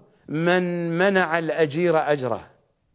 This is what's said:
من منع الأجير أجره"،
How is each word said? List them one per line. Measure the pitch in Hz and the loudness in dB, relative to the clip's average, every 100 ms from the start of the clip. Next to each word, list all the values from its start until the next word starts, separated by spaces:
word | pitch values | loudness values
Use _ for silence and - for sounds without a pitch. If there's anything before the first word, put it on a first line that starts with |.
| _ _ - | _ _ -8
من | 151 170 180 180 175 170 165 | -2 2 2 0 -2 -2 0
منع | 190 190 165 170 | 2 2 0 -2
الأجير | 160 147 160 143 175 160 143 | -2 0 0 0 0 2 0
أجره"، | 147 127 101 - _ _ _ _ | -2 -2 -6 -8 _ _ _ _